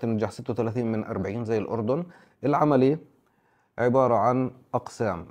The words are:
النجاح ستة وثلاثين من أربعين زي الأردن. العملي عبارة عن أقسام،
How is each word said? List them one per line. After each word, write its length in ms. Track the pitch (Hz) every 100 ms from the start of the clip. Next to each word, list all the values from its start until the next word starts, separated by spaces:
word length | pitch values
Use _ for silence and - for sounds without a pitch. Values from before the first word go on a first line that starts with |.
النجاح 260 | 117 110 107
ستة 200 | - 120
وثلاثين 420 | 113 117 117 117
من 120 | 110
أربعين 400 | 107 98 95 110
زي 140 | 110 113
الأردن. 460 | 98 113 110 143 175 - _ _
العملي 540 | 131 147 151 135 131 156 - _ _ _ _ _ _ -
عبارة 360 | 120 131 127
عن 360 | 113 110 127 127 - _
أقسام، 520 | 123 - - 113 87 -